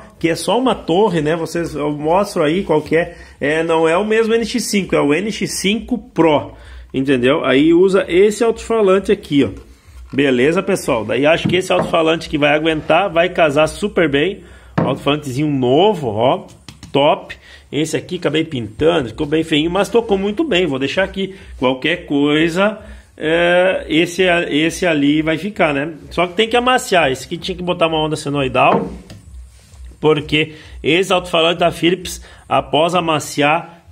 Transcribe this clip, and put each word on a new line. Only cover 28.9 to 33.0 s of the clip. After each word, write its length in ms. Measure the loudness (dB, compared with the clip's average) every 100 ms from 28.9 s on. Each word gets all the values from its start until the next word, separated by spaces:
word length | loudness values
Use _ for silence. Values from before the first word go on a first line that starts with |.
| -12 -18 -20 -20 -20 -20 -20 -20 -20 -20 -2
porque 540 | 2 2 0 -2 -2 -6 -20 -6
esse 300 | 0 2 2
alto-falante 460 | 0 0 0 2 2
da 120 | 0
Philips, 500 | 0 -2 -2 -6 -14 -16 -18 -2
após 440 | -2 0 0 2
amaciar, 840 | 0